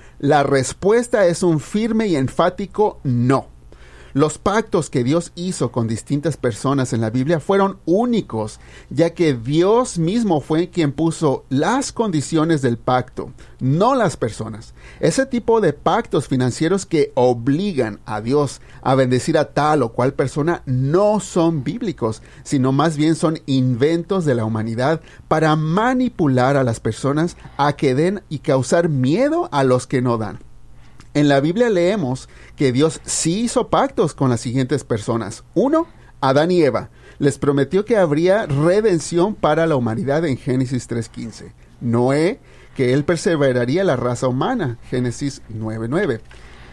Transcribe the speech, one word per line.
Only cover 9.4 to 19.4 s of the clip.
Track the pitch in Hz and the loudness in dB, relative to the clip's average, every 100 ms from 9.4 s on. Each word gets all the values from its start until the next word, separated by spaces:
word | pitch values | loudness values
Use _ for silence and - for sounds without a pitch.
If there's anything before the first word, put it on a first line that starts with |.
| 113 151 185 226 247 175 | 0 2 4 2 0 -2
mismo | 160 226 214 156 | -2 0 0 0
fue | - 160 175 | 0 -2 -2
quien | - 151 | -2 -2
puso | 131 165 160 156 131 - | 0 -2 0 0 -2 -2
las | 131 160 254 254 | -2 0 0 -2
condiciones | - 220 156 - 160 156 156 | -4 -2 -2 -2 0 2 2
del | 131 117 | 0 -2
pacto, | - 127 123 - 87 - - - | 0 -2 -2 -10 -12 -14 -20 -6
no | 127 156 226 | -2 2 2
las | 269 202 - | 2 0 -2
personas. | 120 - 110 107 - - - - | -6 -6 -12 -12 -16 -20 -20 -2
Ese | 139 165 269 | 0 0 -2
tipo | 240 - 226 | -2 0 2
de | 180 | 2
pactos | 139 165 175 - 170 - | 0 0 0 0 -4 -2
financieros | 131 127 - 160 190 - | -2 -2 0 0 -2 -2
que | 160 139 | 0 0
obligan | - 123 120 120 147 208 147 110 101 - | 2 2 2 0 0 -2 -2 -4 -4 -10
a | 107 | -8
Dios | 113 143 139 - - - | -2 0 0 -4 -20 -6
a | - | 0
bendecir | 135 127 123 139 | 2 2 2 2
a | 156 | 0